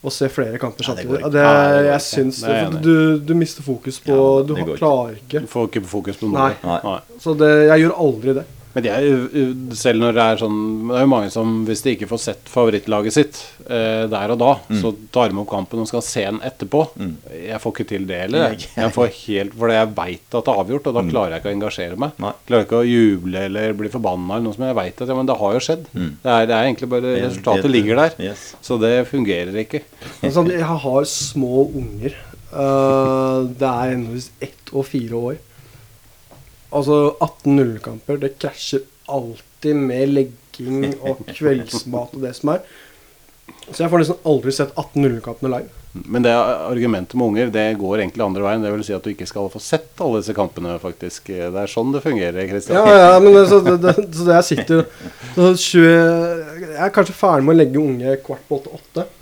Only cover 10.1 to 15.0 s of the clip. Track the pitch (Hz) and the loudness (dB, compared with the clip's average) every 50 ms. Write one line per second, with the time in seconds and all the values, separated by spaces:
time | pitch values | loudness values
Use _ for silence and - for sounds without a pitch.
10.1 | 110 117 117 113 110 107 117 110 107 107 107 110 110 110 110 117 123 127 135 139 | 4 4 4 4 2 0 -2 -4 -2 -4 -4 -4 -4 -6 -4 -2 0 2 4 4
11.1 | 135 117 104 98 - 117 110 113 113 110 110 110 110 - - 139 120 92 107 95 | 4 2 0 -2 -4 -2 -2 -2 -2 -2 -2 -2 -4 -2 -2 -2 -2 -2 -4 -6
12.1 | 113 110 - - 107 - - - - 127 120 113 104 101 - 110 107 104 104 110 | -6 -6 -6 -8 -8 -10 -12 -6 0 2 2 2 2 0 -2 -2 -2 -2 -2 0
13.1 | 107 151 143 147 - - - - - - - - 123 117 113 110 110 110 113 110 | 2 2 0 0 -2 -18 -20 -20 -20 -20 -12 -6 -4 -2 -2 -2 -2 -2 -4 -4
14.1 | 110 101 101 110 120 117 120 131 139 110 - - 110 104 95 113 104 104 | -4 -4 -2 -2 0 2 2 2 2 0 -2 -6 -4 -2 -2 -4 -6 -6